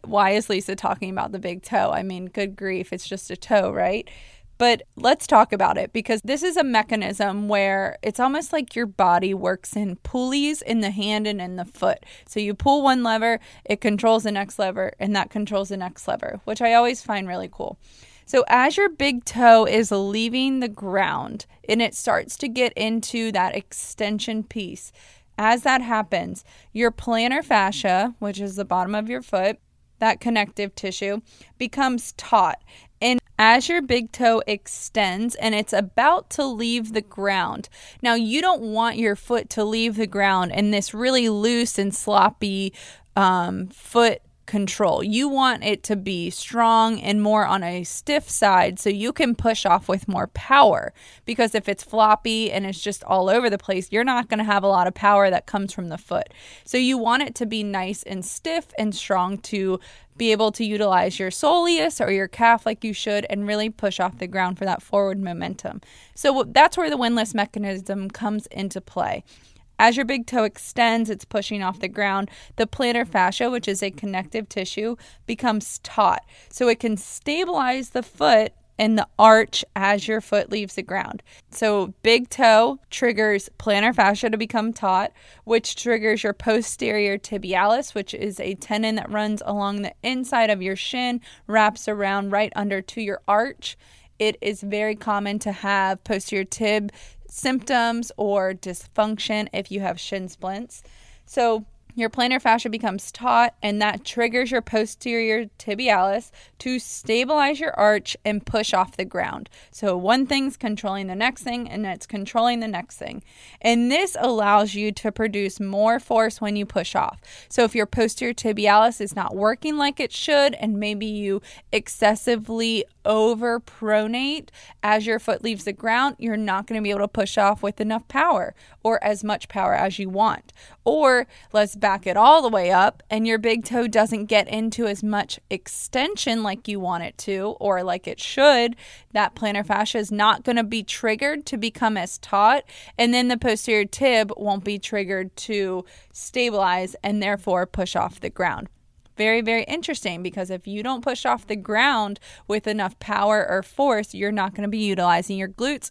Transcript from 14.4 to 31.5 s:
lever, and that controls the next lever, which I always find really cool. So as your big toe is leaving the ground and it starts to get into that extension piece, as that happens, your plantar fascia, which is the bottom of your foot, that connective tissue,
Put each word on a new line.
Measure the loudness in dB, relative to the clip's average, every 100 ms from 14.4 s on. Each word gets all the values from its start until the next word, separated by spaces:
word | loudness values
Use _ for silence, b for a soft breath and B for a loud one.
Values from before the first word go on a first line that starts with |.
| -4 -4
lever, | -2 -2 -4 -4
and | -2 -2
that | -2
controls | -4 -2 -2 -2
the | -6
next | -8 -8 -6
lever, | -4 -4 -8
which | -8 -2
I | 4
always | 6 4 0
find | -4 -6 -6
really | -8 -10
cool. | -10 -12 -12 b b b b 0
So | 0 4
as | 4 4 4
your | 0
big | 2 -2 -2
toe | -4 4 8 10
is | 8 2 2
leaving | 0 0 -2 -2 0 0 0
the | -4
ground | -6 -4 0 0 -2 -6 -10 -14 b -2
and | 0
it | 0 -2
starts | 0 0 -2 -8
to | -6
get | -2 -2
into | -2 -4 -4 -4 -4 -2
that | -2 -2 -4
extension | -10 -12 -12 -6 -4 -4 -4 -6
piece, | -8 -10 -10 -12 -18 b b b b -2
as | 2 2
that | 2 0
happens, | 0 -2 -2 -4 -4 -10 b b b
your | -2 -2
plantar | 0 -2 0 0 0
fascia, | 2 2 2 0 0 2 0 -4
which | -8 -6
is | -8
the | -6
bottom | -2 -2 -2
of | -4 -4
your | -8
foot, | -4 0 0 -2 _ _ _ _
that | 0 0
connective | 0 0 0 -4 -8 -6
tissue, | -8 -6 -4 -4 b b b